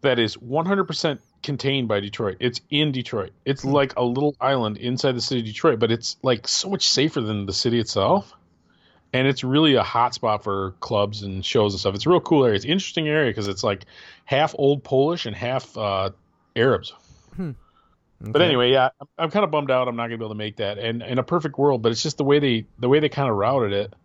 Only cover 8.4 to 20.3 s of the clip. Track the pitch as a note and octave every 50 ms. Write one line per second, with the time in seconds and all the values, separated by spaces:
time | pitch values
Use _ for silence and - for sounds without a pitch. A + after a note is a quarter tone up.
8.4 | _ _ _ _ _ _ _ _ _ _ _ _ _ _ - B2+ C3 C3+ C3+ -
9.4 | - B2+ C3 D3 D#3+ D#3 C3+ A#2+ G2+ - - A#2 A#2+ B2 A#2 - - A2+ G#2+ G#2
10.4 | - G#2+ G2 G2 F#2+ F#2+ F#2+ _ - - B2 G#2 G2+ G#2 G#2 G#2 G2+ G2 F#2+ F#2+
11.4 | F2+ - - B2 G#2+ G#2 G2 G2 - G#2 G2 G2+ - D3+ F3+ F3 - - E3 D3
12.4 | C3+ A#2+ G#2+ G2 - - D#3+ G3 F#3+ - - - D#3+ D3+ D3+ D#3 D3+ B2 G#2 A2+
13.4 | G#2 G2+ F#2+ - - A2+ G2+ G2 - _ - - - - - _ _ - - C3+
14.4 | D3+ D#3 - - C#3+ C#3 C#3+ C#3+ - - C#3 C3 C#3 D3+ E3+ E3 - A#2 G2+ F#2
15.4 | B2 A#2+ B2+ C3 - - - A2 A2 G#2 G2 F#2+ F#2+ G2 G2 _ _ _ _ _
16.4 | _ _ _ A2 A2+ C3+ A#2+ F#2 - - - - _ _ - _ _ _ - -
17.4 | F#3+ D#3+ C3 - _ _ _ _ _ _ _ _ _ _ _ _ - G#2 G#2+ D3
18.4 | F3 F3 D3 B2 B2 B2 C3 C3+ B2+ C3 - _ C#3 _ _ - E3 D#3+ - G3+
19.4 | G#3 F3 D3+ D3+ C#3+ C3+ C3 B2+ B2+ B2+ A#2+ A#2 A#2 A#2 A#2 A2+ A2+ G#2+